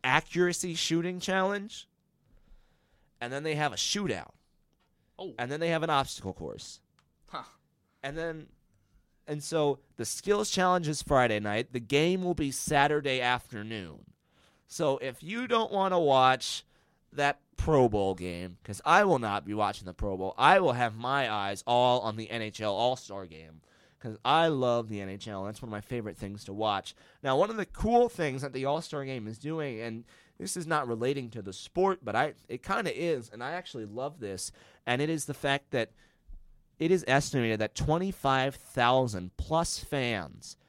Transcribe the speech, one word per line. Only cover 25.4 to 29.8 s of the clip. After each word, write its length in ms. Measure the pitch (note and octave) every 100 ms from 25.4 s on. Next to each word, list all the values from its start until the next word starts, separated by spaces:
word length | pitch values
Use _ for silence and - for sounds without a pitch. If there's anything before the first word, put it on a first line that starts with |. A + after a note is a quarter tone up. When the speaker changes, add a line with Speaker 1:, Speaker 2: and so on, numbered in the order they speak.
Speaker 1:
That's 160 | G2 A2+
one 80 | B2
of 40 |
my 80 | G#2
favorite 340 | - B2 G#2 E2+
things 280 | G2 G2+
to 80 | -
watch. 400 | G2+ A2 G2 - - - _
Now, 140 | C#3 C3+
one 140 | G#3
of 60 | A3+
the 100 | F3+
cool 420 | - G#3+ A#3+ A#3+
things 320 | - D3+ C3
that 100 | C#3
the 100 | C3
All-Star 400 | C3+ D3+ - D3+
game 220 | C3+ C3 G#2+
is 100 | A2
doing, 400 | D3 D#3+ C#3+ A2